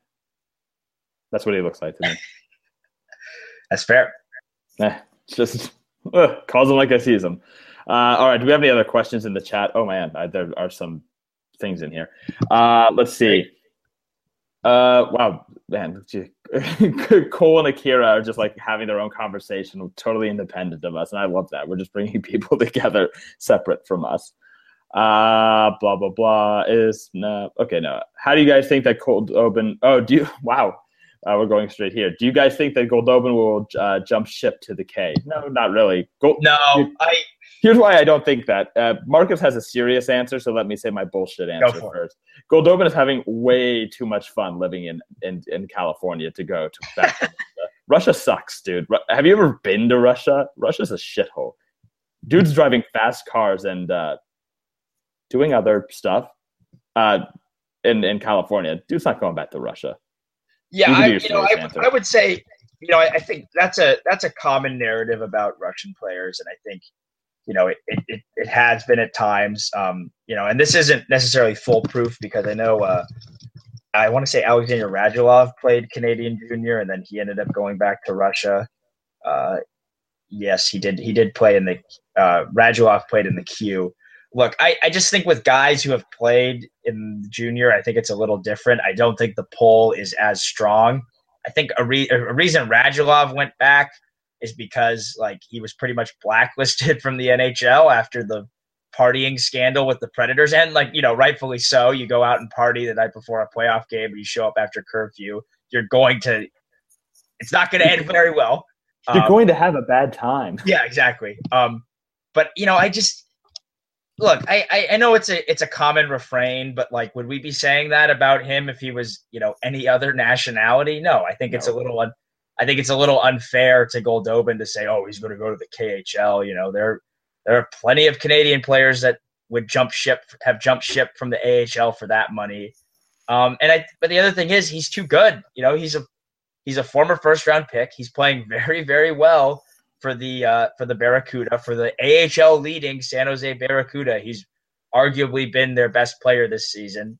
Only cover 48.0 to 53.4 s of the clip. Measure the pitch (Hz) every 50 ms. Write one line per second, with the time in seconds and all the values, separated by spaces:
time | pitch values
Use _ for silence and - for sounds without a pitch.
48 | - - 156 - - - 107 - - - - - - 98 90 87 82 - 107 -
49 | - - - 123 139 165 196 214 202 151 120 - - 104 95 104 113 120 123 123
50 | 120 127 123 - - - 143 139 139 - - - 120 135 165 - 214 - 107 90
51 | - - - - 98 - - 78 65 58 - _ _ _ _ _ _ _ _ _
52 | _ _ _ _ - 113 127 175 196 160 147 143 156 139 123 123 113 - - 113
53 | 110 120 120 - - - - 117